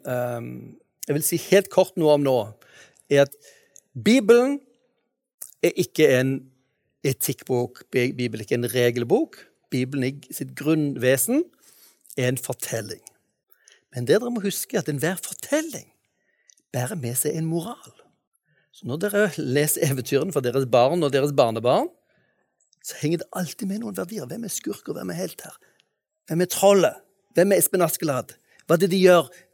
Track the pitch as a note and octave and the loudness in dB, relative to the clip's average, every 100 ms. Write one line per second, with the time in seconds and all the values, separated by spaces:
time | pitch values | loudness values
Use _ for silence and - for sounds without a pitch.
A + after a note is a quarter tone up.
0 | - B2 B2 A#2+ A#2+ B2 - - _ _ | -6 -4 -4 -6 -10 -14 -16 -20 _ _
1 | - D3 - E3+ - G3 F#3+ - F#3 - | -4 -2 -2 -4 2 2 4 2 0 2
2 | D#3 D3 C#3+ B2+ G#2+ G#2+ _ - - _ | 2 4 4 0 -2 -10 _ -20 -20 _
3 | _ C#3+ C#3 - - _ _ _ _ B2+ | _ 2 2 0 -20 _ _ _ _ -2
4 | A2 B3 G#3 A#3+ B3+ C#4+ - _ _ _ | 4 4 6 6 4 -2 -8 _ _ _
5 | _ _ _ _ - _ E3+ - F3 - | _ _ _ _ -20 _ -2 0 -2 2
6 | D#3 B2+ C3 C3+ - _ _ _ _ _ | 4 4 2 -2 -8 _ _ _ _ _
7 | C#3 C3 - C3 - B2+ A#2+ - - C3 | -6 -4 -6 -6 -4 -2 -2 -8 -6 -2
8 | B2 B2 B2 A2 A2 A#2+ A#2+ B2 A#2+ A#2+ | -2 -2 -6 -6 -4 -4 -2 0 2 0
9 | A#2 G#3 D#4+ - - _ _ C3 B2+ C#3 | 0 0 0 -8 -20 _ _ -4 -4 -2
10 | B2+ C#3 - - C3+ C3 C#3 D#3+ D3 C3+ | -4 -6 -12 -12 -12 -6 0 0 0 0
11 | B2 C3 - C4+ F4+ _ _ _ _ _ | 2 2 2 0 -2 _ _ _ _ _
12 | - - B2+ C3 - B2+ - A2+ G#2+ A2 | -14 -4 -2 -2 -6 -10 -8 -8 -8 -14
13 | - _ _ _ _ _ _ _ _ B2 | -20 _ _ _ _ _ _ _ _ -8
14 | A#2+ F#3 A#3+ A#3+ G3 - - A3 D#3+ D3 | 0 0 0 -4 -6 -6 -6 -6 -4 -4
15 | D#3 F#3 - - - D4+ D#4+ A#3 - _ | -4 -4 -10 -14 -4 -4 -4 -10 -18 _
16 | _ _ _ _ _ _ _ C3 B2 F#3+ | _ _ _ _ _ _ _ -6 -6 -6
17 | A#2+ B2+ D3+ E3 D#3+ E3 F3 B3 - _ | -6 -4 -4 -4 -4 -4 -6 -12 -20 _
18 | _ _ _ _ _ _ _ _ - D3 | _ _ _ _ _ _ _ _ -10 -6
19 | G3+ G3+ G#3 - C3+ C3+ D3 - D3+ C3 | -2 0 0 -2 -2 0 0 0 0 -2
20 | A#2+ C#3 E3+ D3+ B2 B2 C3 B2 B2+ F3 | -2 0 0 -2 -2 -2 2 4 4 2
21 | D3 C3+ C#3+ C#3 A#2+ A2 A#2 D#3+ D#4 - | 0 0 2 2 2 2 0 0 0 -8
22 | _ _ _ _ _ _ _ _ - - | _ _ _ _ _ _ _ _ -16 -6
23 | D3+ E3 - - E3+ - F#3+ G3+ A3+ F#3+ | -4 -4 -6 -8 -10 -8 -8 -8 -8 -8
24 | F#3 G#3+ B2+ A2+ A3+ - - - - - | -8 -10 -10 -10 -8 -8 -8 -10 -10 -10
25 | F#3 E3+ F3+ - - - _ _ _ _ | -8 -8 -8 -10 -20 -20 _ _ _ _
26 | _ _ - E3 F3+ - G3 G3+ D#3+ - | _ _ -6 -2 -2 2 4 6 4 0
27 | _ _ _ - G3 F#3+ F3 F#3 E3 - | _ _ _ 2 4 4 2 2 0 0
28 | D#3+ C3 - - _ _ - E3 F#3+ F#3+ | -4 -4 -6 -14 _ _ 0 2 2 4
29 | F3+ F3 D#3 - _ | 6 6 4 -8 _